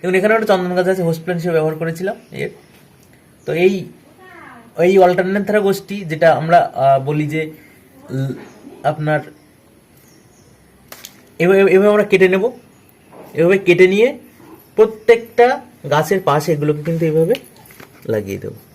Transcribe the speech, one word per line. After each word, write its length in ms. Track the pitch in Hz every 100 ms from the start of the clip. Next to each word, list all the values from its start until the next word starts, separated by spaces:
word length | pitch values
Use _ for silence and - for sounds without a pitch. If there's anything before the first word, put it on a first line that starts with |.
দেখুন, 120 | 180
এখানে 200 | 185 208
একটা 120 | 220 214
চন্দন 280 | 190 180
গাছ 140 | 180 180
আছে, 140 | 190
হোস্ট 200 | 170 165
প্ল্যান্ট 180 | - 175
হিসেবে 120 | 175
ব্যবহার 220 | 160 156
করেছিলাম 420 | 156 165 165 185 240 -
এর। 180 | - 139 - _ - _ _ _ _ _ _ -
তো 60 |
এই, 320 | 156 185 196 - - - _ - - - - - -
এই 200 | 175 196
অল্টারনেন্থ্রা 640 | 180 180 185 202 202 208
গোষ্ঠী, 440 | 196 190 - 202
যেটা 280 | 175 156 165
আমরা, 400 | 147 160 170 -
আহ, 260 | - 135 135
বলি 220 | 135 151 151
যে, 240 | 156 156 156 - - _ - -
ল-, 240 | 131 135 123 - - - -
আপনার 380 | - 151 151 151 - - _ _ _ _ _ _ _ _ _ _ _ _ _ _ _ - - - _ _
এভাবে, 340 | 170 196 196
এভাবে 160 | 185 202
আমরা 160 | 208
কেটে 240 | 208 190 185
নেব। 220 | 190 226 254 _ _ _ _ _ - -
এভাবে 240 | - 170 196
কেটে 280 | 196 175 185
নিয়ে 320 | 196 240 294 - _ - - _ -
প্রত্যেকটা 840 | 220 - - 233 - - 240 277 - - 147
গাছের 300 | 143 156 196
পাশে 320 | 185 143 151
এগুলোকে 300 | 156 147 151
কিন্তু 240 | 151 165 165
এভাবে 280 | 156 165 233 - - - - - - -
লাগিয়ে 320 | 110 98 98
দেবো। 160 | 98 - -